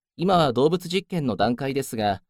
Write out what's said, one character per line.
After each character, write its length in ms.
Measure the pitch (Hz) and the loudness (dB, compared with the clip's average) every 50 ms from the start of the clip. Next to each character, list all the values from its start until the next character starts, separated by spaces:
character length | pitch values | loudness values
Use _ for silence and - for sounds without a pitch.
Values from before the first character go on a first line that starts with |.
| _ _ _ | _ _ _
今 220 | - 170 196 185 | -4 0 2 4
は 160 | 175 156 135 113 | 4 4 2 2
動 160 | 120 139 160 | 2 2 2
物 180 | 180 175 - | 0 -2 -4
実 220 | 170 175 196 190 - | -4 -4 -4 -4 -4
験 160 | 190 170 143 | -4 -2 -2
の 100 | 120 98 | -2 0
段 200 | - 101 117 123 | 2 2 0 0
階 180 | 120 139 139 131 | -2 -4 -4 -4
で 80 | 139 | -4
す 140 | 135 - 123 | -4 -4 -4
が、 260 | 110 107 104 98 98 - _ | -2 0 0 0 -2 -6 _